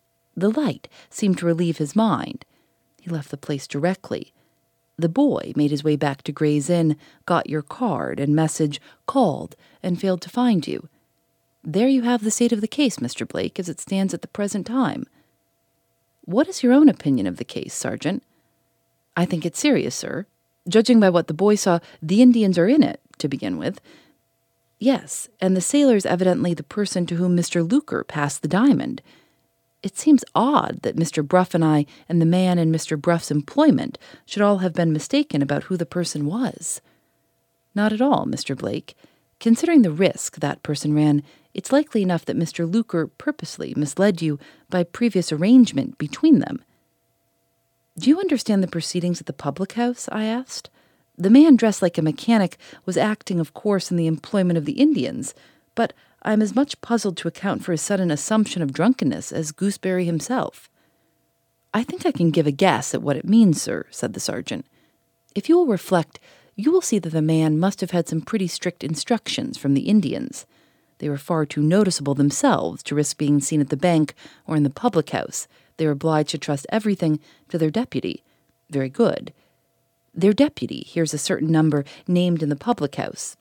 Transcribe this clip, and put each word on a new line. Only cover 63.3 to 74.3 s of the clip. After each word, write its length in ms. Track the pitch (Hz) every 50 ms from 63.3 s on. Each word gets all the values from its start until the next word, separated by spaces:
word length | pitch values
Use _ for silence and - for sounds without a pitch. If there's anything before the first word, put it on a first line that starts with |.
| 208 233 226 185 147 143
sir," 260 | - - - 73 - _
said 240 | - - - 117 98
the 60 | -
sergeant. 440 | - - - - - - 104 82 - _ _ _ _ _ _ _ _ _ _ _ _ _ -
If 140 | 202 - -
you 80 | 330
will 100 | 359 349
reflect, 520 | 262 202 170 - - 185 170 156 _ _ - _ _ _ _ _ _ -
you 160 | - 202 302
will 80 | 349 370
see 180 | - - 226 190
that 120 | 165 160
the 100 | 160 160
man 380 | 151 160 160 160 160 156 151 156
must 240 | 180 202 - -
have 80 | 196 175
had 180 | - 175 165 -
some 140 | 170 160
pretty 240 | - - - 208 190
strict 360 | 170 - - - 180 - -
instructions 760 | - 147 160 147 - - 240 214 - - - - - - - -
from 160 | - 139 139
the 140 | 135 - -
Indians. 580 | 214 214 180 - - - - - - - - _ _ _ _ _ _ _ _ _ _ -
They 100 | - 151
were 100 | 143 143
far 260 | - - 175 160 151
too 180 | - - 147
noticeable 520 | 147 156 175 208 208 185 - - 143 143 139
themselves 680 | 139 139 143 - - - 269 185 - - 82 - - -
to 100 | - 143
risk 240 | 147 147 - - -
being 220 | 151 143 147 143
seen 200 | 139 - 160 151
at 80 | 143 139
the 80 | 151
bank 380 | 139 - 180 170 156 156 - - _ - -